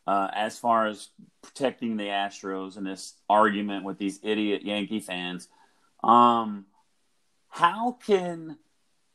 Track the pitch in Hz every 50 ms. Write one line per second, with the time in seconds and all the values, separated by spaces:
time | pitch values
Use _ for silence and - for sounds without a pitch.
0 | - - 98 98 98 - - 104 107 117 117 - - 120 113 113 110 107 107 95
1 | - - _ _ - _ _ _ - - - - 139 123 - - 123 117 110 107
2 | 104 101 101 101 101 101 - - - 95 95 95 95 95 95 107 98 95 95 92
3 | - - - _ _ - 101 107 107 107 101 104 104 101 101 98 92 98 95 -
4 | 104 98 95 - - 107 107 107 107 104 101 - - 101 104 104 101 92 110 107
5 | - - 92 90 90 90 90 87 - _ _ _ _ _ _ _ _ _ _ -
6 | - 113 117 120 120 120 117 117 113 107 104 101 98 _ _ _ _ _ _ _
7 | _ _ _ _ _ _ _ _ _ _ - - 165 170 190 220 233 247 247 -
8 | - - 202 185 180 175 170 165 160 156 147 - _ _ _ _ _ _ _ _
9 | _ _ _